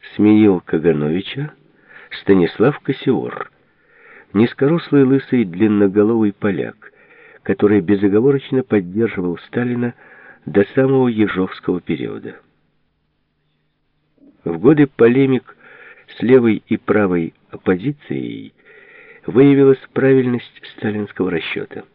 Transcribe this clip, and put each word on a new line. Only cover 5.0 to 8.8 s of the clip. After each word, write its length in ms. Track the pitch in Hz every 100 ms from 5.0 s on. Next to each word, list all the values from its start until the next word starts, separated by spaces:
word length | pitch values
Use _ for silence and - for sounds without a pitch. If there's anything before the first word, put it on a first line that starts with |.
лысый, 420 | 131 135 - 127
длинноголовый 880 | 104 85 107 104 101 98 104 117 107
поляк, 600 | - 104 90 58 - - _ _ - - -
который 380 | - 98 104 104
безоговорочно 840 | 82 101 98 101 127 139 - 131
поддерживал 760 | 127 107